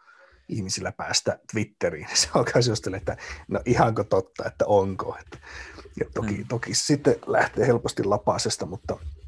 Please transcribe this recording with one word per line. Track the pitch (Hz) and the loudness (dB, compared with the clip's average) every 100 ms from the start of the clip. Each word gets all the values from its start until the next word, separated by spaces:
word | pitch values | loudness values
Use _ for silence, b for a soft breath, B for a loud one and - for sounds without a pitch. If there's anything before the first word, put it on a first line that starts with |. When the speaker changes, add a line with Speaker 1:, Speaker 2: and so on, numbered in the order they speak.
| b b b b - | b b b b -8
Speaker 1:
ihmisillä | 110 95 - 92 | -6 -4 -4 -4
päästä | - 80 - 110 - - | -6 -2 0 0 -2 -4
Twitteriin. | 107 104 _ 85 78 - | -4 -4 _ -2 -2 -2
<laughs> | |
Se | - - | 0 2
on | - | 2
kai | - 127 120 | 4 4 4
just, | 104 98 | 0 -4
että | 95 - 98 B B - | -4 -6 -6 B B -4
no | - 120 | -2 2
ihanko | 120 117 110 | 4 4 2
totta, | - 95 - - - | 2 0 0 -6 -8
että | - 101 | -2 4
onko. | 101 98 95 - - | 4 4 -2 -6 -8
Että, | - - B B B B B - | -14 -18 B B B B B -8
ja | - | -6
toki, | - 110 | -4 -4
Speaker 2:
Hmm. | 101 - | -4 -4
Speaker 1:
toki | 120 - | -6 -2
se | - | -2
sitten | - 147 139 - - | 2 2 4 2 2
lähtee | - - - 113 | 2 2 2 4
helposti | 117 123 - | 4 0 -2
lapasesta, | 101 104 - - 110 - 82 | 0 2 2 0 -2 -2 -6
mutta, | 98 - - 76 - | -8 -8 -8 -8 -12